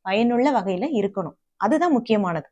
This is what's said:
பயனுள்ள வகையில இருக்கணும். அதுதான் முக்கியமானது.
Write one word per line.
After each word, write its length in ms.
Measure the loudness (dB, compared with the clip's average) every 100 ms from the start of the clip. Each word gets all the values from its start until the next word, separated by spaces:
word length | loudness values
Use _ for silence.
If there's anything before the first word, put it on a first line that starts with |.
பயனுள்ள 600 | -2 0 2 2 2 2
வகையில 280 | -2 -4 -2
இருக்கணும். 440 | -2 -2 -4 -8 -10 _ _
அதுதான் 360 | 0 2 2
முக்கியமானது. 560 | 0 2 0 0 -4 -10